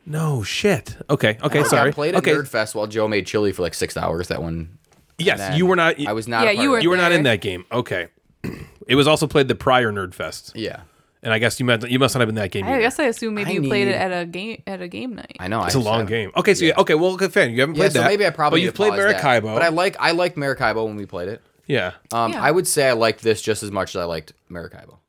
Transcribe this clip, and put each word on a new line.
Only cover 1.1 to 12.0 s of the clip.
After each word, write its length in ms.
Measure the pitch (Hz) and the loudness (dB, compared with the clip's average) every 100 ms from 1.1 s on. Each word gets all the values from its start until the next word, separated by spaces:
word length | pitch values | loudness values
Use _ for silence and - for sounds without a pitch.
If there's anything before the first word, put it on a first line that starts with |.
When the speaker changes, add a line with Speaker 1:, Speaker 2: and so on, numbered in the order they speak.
Speaker 1:
Okay. 260 | 147 135 117 | 2 2 0
Okay. 160 | 143 147 | 0 0
Speaker 2:
Like, 60 | 143 | 2
Speaker 1:
Sorry. 220 | 147 135 | 4 2
Speaker 2:
I 20 | |
played 220 | 147 151 | 0 0
at 40 | 180 | 0
Speaker 1:
Okay. 140 | 175 | 2
Speaker 2:
Nerd 160 | 151 139 | 0 0
Fest 260 | 113 107 | -4 -2
while 120 | 113 107 | -4 -4
Joe 200 | 110 107 | -2 0
made 200 | 104 87 | 0 0
chili 260 | 110 104 | 0 0
for, 80 | 92 | 0
like, 140 | 85 | -4
six 240 | - 90 - | -2 -4 -2
hours 300 | 85 85 90 | -2 -4 -4
that 120 | 82 | -4
one. 360 | 82 82 82 - _ _ _ - | -4 -6 -10 -16 _ _ _ -4
Speaker 1:
Yes, 200 | 170 - | -2 0
Speaker 2:
and 120 | 98 | 0
then 60 | 156 | 2
Speaker 1:
you 80 | 180 | 4
were 100 | 180 | 4
not. 240 | 165 151 143 | 2 0 -4
Speaker 2:
I 80 | |
was 120 | 110 113 | -4 -2
not 180 | 117 | 2
Speaker 3:
Yeah, 80 | 226 | 2
Speaker 2:
a 20 | |
part 80 | 208 | 2
Speaker 3:
you 60 | 277 | 2
Speaker 2:
of 40 | |
Speaker 3:
were 60 | 240 | 2
Speaker 2:
it. 40 | |
Speaker 1:
You 60 | 170 | 2
were 60 | 185 | 4
not 160 | 175 | 4
in 100 | 170 | 4
Speaker 3:
there. 120 | 139 | 2
Speaker 1:
that 80 | 104 | 0
game. 220 | 104 90 - | -2 -8 -6
Okay. 380 | 120 117 92 85 _ _ _ | -6 -4 -6 -6 _ _ _
<clears throat> 80 | - - - _ - | -12 -12 -18 _ 0
It 60 | |
was 140 | 135 143 | 4 4
also 180 | 156 151 | 4 2
played 220 | 151 135 | 2 2
the 80 | 120 | 0
prior 340 | - 127 117 | 2 2 2
Nerd 240 | 101 92 | -2 -8
Fest. 380 | - 80 - - | -8 -10 -10 -14
Speaker 2:
Yeah. 280 | - 104 - - _ _ _ | -10 -10 -10 -20 _ _ _
Speaker 1:
And 120 | - | -2
I 80 | 110 | 2
guess 180 | 117 - | 2 0
you 80 | 123 | 0
meant, 240 | 113 120 | 0 2
you 80 | |
must 160 | 127 | 2